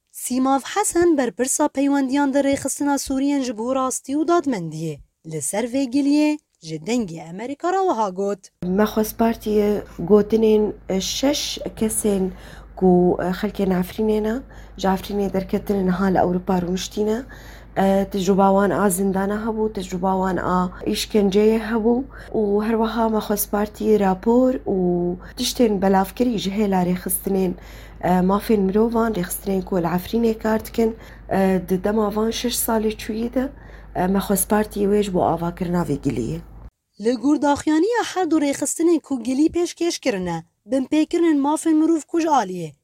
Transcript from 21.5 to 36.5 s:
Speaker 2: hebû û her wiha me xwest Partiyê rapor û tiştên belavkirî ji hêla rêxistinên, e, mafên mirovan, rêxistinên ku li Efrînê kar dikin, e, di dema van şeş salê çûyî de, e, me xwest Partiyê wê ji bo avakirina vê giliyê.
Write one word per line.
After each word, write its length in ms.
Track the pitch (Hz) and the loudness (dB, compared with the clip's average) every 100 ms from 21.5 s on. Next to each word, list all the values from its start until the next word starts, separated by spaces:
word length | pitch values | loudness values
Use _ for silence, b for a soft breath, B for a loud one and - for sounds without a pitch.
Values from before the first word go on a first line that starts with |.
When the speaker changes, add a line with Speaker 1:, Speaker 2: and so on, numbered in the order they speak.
| 226 214 | 2 0
Speaker 2:
hebû 340 | 226 214 240 - B B | 0 2 0 -2 B B
û 300 | 220 208 202 214 | -2 0 0 0
her 120 | 226 | 0
wiha 260 | 226 226 226 | 0 0 0
me 80 | 214 | 0
xwest 360 | 208 208 - | 0 -2 -2
Partiyê 460 | 208 208 - 214 214 | -2 -2 -2 2 4
rapor 540 | 190 185 233 240 254 | 4 2 2 4 4
û 240 | 254 - 196 180 175 175 180 B - | 2 -2 0 2 0 -2 -4 B -6
tiştên 440 | 247 - 233 196 | -4 2 2 4
belavkirî 560 | 190 196 196 - 254 214 | 2 2 0 0 0 0
ji 140 | 180 | -2
hêla 300 | 196 208 190 180 | 0 0 2 0
rêxistinên, 600 | 180 190 180 196 190 185 180 B B B B | -2 -4 -4 -2 0 0 -4 B B B B
e, 80 | 165 | 0
mafên 500 | 180 180 202 - 208 | 2 2 0 2 2
mirovan, 540 | 190 202 226 233 226 | 2 2 2 2 0
rêxistinên 480 | 214 175 - - 190 | -2 -4 -6 -4 -4
ku 160 | 180 185 | -2 -2
li 120 | 170 175 | 0 -2
Efrînê 400 | 180 226 233 220 | -2 0 0 0
kar 280 | 220 220 220 | -2 -2 -2
dikin, 300 | - 226 226 B B - | 0 0 -2 B B -4
e, 320 | 185 190 185 175 | 0 2 2 0
di 140 | 185 | -2
dema 320 | 202 220 208 214 | 0 0 0 0
van 160 | 220 | -2
şeş 240 | 226 240 233 | -2 -4 -4
salê 360 | - 226 214 214 | -2 0 0 -4
çûyî 360 | - 220 233 | -6 -6 -4
de, 160 | 254 254 B B B B - | -4 -4 B B B B -2
e, 120 | 185 | 0
me 120 | 196 | 0
xwest 320 | 190 196 - | 0 -2 2
Partiyê 360 | 214 214 196 196 | 0 0 -2 0
wê 120 | 208 | 2
ji 100 | 202 | 0
bo 100 | 180 | 0
avakirina 580 | 113 165 170 175 175 175 | 0 0 -4 -4 -2 -2
vê 160 | 165 139 | -2 -2
giliyê. 380 | 139 120 117 160 - | -2 -4 -4 -8 -12